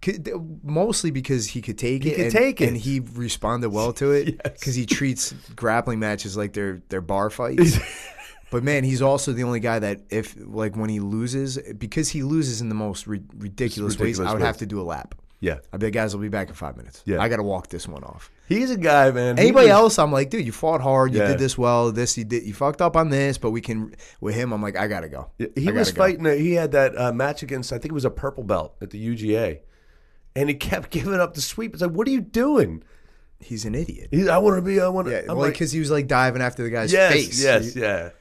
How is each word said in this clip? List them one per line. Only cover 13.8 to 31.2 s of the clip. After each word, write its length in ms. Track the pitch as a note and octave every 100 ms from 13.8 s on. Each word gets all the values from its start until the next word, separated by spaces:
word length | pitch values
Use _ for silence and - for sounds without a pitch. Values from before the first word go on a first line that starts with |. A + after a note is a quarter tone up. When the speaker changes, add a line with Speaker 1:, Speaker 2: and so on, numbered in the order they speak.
| G#2 -
Speaker 2:
Ridiculous 40 |
Speaker 1:
ways, 200 | G#2+ G#2+
I 100 | F#2+
would 100 | A2
have 140 | A2+ A2
Speaker 2:
ways. 40 |
Speaker 1:
to 60 | G#2+
do 120 | G#2
a 40 |
lap. 320 | F2 D2+ - - - _
Speaker 2:
Yeah. 160 | F2+ C#2+ -
Speaker 1:
I'd 80 | F#2
be 60 | G#2+
like, 60 | A2
"Guys, 200 | A2 G2+
I'll 60 |
be 80 | G#2
back 180 | G2+ F#2
in 60 |
five 240 | E2 D2+ A#1+
minutes. 240 | A1+ - -
Speaker 2:
Yeah. 140 | F2+
Speaker 1:
I 60 | A2
gotta 160 | A#2
walk 240 | G2+ F#2+ E2+
this 180 | E2 -
one 160 | D2+ -
off." 260 | - - _ -
Speaker 2:
He's 240 | G3 C4
a 60 | A#3+
guy, 340 | E3 D3 C3+
man. 240 | B2 B2 A#2+
He 80 |
Speaker 1:
Anybody 220 | G#3+ C4+ A#3+
Speaker 2:
was 40 |
Speaker 1:
else, 260 | G3+ A3+ G#3+
I'm 140 | D3+
like, 160 | C#3 C3+
"Dude, 160 | A3+ C3
you 80 |
fought 260 | A2 D#3+ D#3+
hard. 340 | C3 C3+ C3
You 60 | A2+
Speaker 2:
Yeah. 80 | G2+
Speaker 1:
did 120 | F#2
this 180 | C3 -
well. 340 | B2 A#2+ A#2+
This, 260 | A2 A#2+ -
you 60 |
did, 200 | A2 A#2+
you 100 | G#2
fucked 280 | G2+ C#3 D3
up 140 | F3 E3
on 140 | D#3+
this, 280 | C#3 C#3 C3+
but 140 | A#2+
we 80 | A2+
can," 340 | A2+ A2 A2 - - -
with 120 | G#2 G#2+
him, 180 | B2
I'm 80 | A2
like, 160 | G#2 F#2
"I 100 | G#2
gotta 220 | F2+ D#2+
go. 200 | C#2 C2+ -
Speaker 2:
Yeah, 80 | A#2
he 140 | - D3+
Speaker 1:
I 40 |
Speaker 2:
was 160 | A3 G#3
Speaker 1:
gotta 40 | F#3
go." 40 |
Speaker 2:
fighting 220 | F#3+ E3+ D#3+
a, 100 | D3
he 180 | D#3+
had 180 | E3+ D#3+
that, 260 | C#3+ C3+ -
uh, 140 | B2
match 320 | A#2+ C#3 D3
against, 300 | C#3 C3 B2
I 60 | A#2+
think 120 | D3+
it 40 | D#3
was 100 | B2+
a 40 |
purple 360 | - C3+ C3+ G#2+
belt 320 | G2 D#2 -
at 100 | G2
the 60 | G#2
U 140 | A2+
G 220 | A#2 G#2+ G#2+
A, 240 | G#2+ D2 - _ _ _ _ - - -
and 100 | C#3+
he 80 | C#3+
kept 340 | - F#3 C3+
<laughs> 80 | E3+
giving 180 | C3
up 140 | F#3+